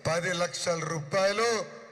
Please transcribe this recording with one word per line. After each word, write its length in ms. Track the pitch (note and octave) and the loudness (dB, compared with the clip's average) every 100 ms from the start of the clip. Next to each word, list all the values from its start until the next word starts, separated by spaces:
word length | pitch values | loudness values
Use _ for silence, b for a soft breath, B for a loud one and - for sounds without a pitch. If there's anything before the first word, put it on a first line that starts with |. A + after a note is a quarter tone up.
| D#3 | -2
పది 260 | E3+ F3 | 0 0
లక్షల 460 | F3 F3 - F3+ E3 | 0 -2 -2 0 0
రూపాయలు 880 | D#3 D3+ D3 G3 G3 G#3 A#3 A3 E3+ - - | -2 -4 0 2 4 4 2 2 -2 -12 -18